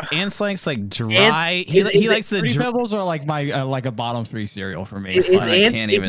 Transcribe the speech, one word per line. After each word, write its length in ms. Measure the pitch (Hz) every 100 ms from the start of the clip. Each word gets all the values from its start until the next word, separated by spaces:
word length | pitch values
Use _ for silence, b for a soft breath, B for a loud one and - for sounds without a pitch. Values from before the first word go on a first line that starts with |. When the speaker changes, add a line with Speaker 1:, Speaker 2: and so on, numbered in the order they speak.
| -
Speaker 1:
Ants 260 | 151 196 -
likes, 260 | 202 190 -
like, 120 | 127
Speaker 2:
Ants, 180 | 101 -
Speaker 1:
dry. 680 | 113 185 214 156 170 180 180
He 120 | 175
Speaker 2:
is, 60 | 233
Speaker 1:
li-, 40 |
he 80 | 202
Speaker 2:
is 60 | 220
it 40 |
Speaker 1:
likes 200 | 214 208
the 100 | 202
Speaker 3:
Fruity 140 | 143 131
Speaker 1:
dr- 100 | 247
Speaker 3:
Pebbles 260 | 240 240
are, 100 | 214
like, 220 | 185 160 147
my, 260 | 151 143
uh, 140 | 139 135
like, 200 | 135 127
a 60 |
bottom 320 | 110 117 120
three 240 | 113 113 104
cereal 380 | 104 95 82 98
for 120 | 98
me. 200 | 95 185
Speaker 2:
Is, 80 | 180
is 80 | 190
Speaker 3:
Like, 140 | -
Speaker 1:
I 60 | 180
Speaker 2:
Ants 220 | 214 233
Speaker 1:
can't 140 | 107
Speaker 2:
taking 140 | 202